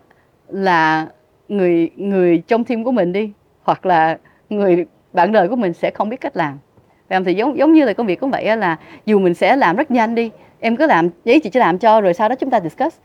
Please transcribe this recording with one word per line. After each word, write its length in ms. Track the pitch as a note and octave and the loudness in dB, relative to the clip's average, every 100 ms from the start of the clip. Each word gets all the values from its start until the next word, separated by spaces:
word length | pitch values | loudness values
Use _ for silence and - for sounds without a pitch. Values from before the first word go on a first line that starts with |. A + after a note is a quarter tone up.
| _ _ _ _ _ | _ _ _ _ _
là 580 | G3 F#3+ E3+ D#3+ D#3+ D#3 - _ _ - | -4 0 2 2 0 -4 -14 _ _ -8
người, 400 | G3+ F3+ E3+ E3 - | -2 0 0 -2 -4
người 480 | G3 G3 F3 E3+ - | -4 0 2 0 0
trong 160 | A#3 | -2
team 200 | A#3 A3+ | -2 -4
của 80 | A3+ | -2
mình 220 | B3 F3 | -2 -2
đi, 180 | F#3+ G#3+ G#3 _ _ | -2 -6 -10 _ _
hoặc 220 | - D#3+ F#3+ | -4 -2 0
là 320 | E3+ D#3+ D#3 _ _ - | 2 2 -2 _ _ -10
người 360 | G#3 G3+ F3 E3+ _ _ | -2 0 0 -2 _ _
bạn 180 | F3 F3 | -2 2
đời 160 | A3 F3+ | 2 0
của 80 | B3 | -2
mình 180 | G3 | -4
sẽ 180 | - F3+ | -4 -4
không 180 | - G3+ | -4 -6
biết 120 | B3+ | -8
cách 160 | - F#3 | -8 -6
làm. 200 | D#3 C#3 - _ _ _ - | -6 -8 -20 _ _ _ -6
Phải 80 | F#3+ | -4
không? 60 | F#3 | -2
Thì 80 | |
giống, 240 | F3+ B3 D#4 | -2 -2 0
giống 160 | D4 | 4
như 120 | D#4+ C4 | 4 4
là 80 | |
công 140 | G3 A#3 | 0 -4
việc 120 | E3+ | -4
cũng 120 | C4+ | -4
vậy 120 | G3 | -4
á, 120 | G3 A3 | -2 -2
là 220 | F#3 D#3+ - - - | -2 -4 -8 -10 0
dù 140 | G#3 | 2
mình 140 | F#3 | 2
sẽ 220 | F3 F#3+ C4+ | 2 2 2
làm 200 | G3+ F3+ | 2 0
rất 160 | - | 0
nhanh 240 | B3 A3+ A#3 | 0 0 -2
đi, 160 | A3+ - _ _ | -4 -8 _ _
em 160 | A3+ A#3 | -4 0
cứ 120 | D#4 | 2
làm, 220 | F#3 F3 - A3+ | 2 0 -2 0
giấy 140 | C#4+ | 2
chị 100 | G#3+ | 2
sẽ 60 | B3+ | 0
làm 180 | G3+ F#3 | 0 2
cho, 240 | A3+ A3 | 2 4
rồi 120 | G3 | 2
sau 160 | E3+ A3 | 0 -2
đó 60 | B3+ | -2
chúng 140 | C4+ | -2
ta 100 | A#3+ | -2
discuss. 380 | E3 - C#4+ - | -4 -4 -6 -6